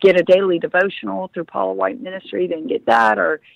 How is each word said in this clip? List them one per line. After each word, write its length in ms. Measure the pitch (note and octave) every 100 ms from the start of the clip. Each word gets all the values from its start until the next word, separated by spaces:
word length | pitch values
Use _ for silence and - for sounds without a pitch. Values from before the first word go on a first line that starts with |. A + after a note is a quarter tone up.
get 180 | F#3+ F3+
a 60 |
daily 340 | E3+ F#3 G3 E3+
devotional 720 | D#3 F3+ G3 - G#3 F#3+ F#3
through 120 | F3+
Paula 280 | E3 - F#3+
White 260 | - F#3+ -
Ministry, 480 | F#3 F#3+ - G3 F3+
then 180 | D#3+ E3
get 200 | D#3+ -
that, 320 | A#2 A2+ G2+
or, 220 | F2+ D#3 _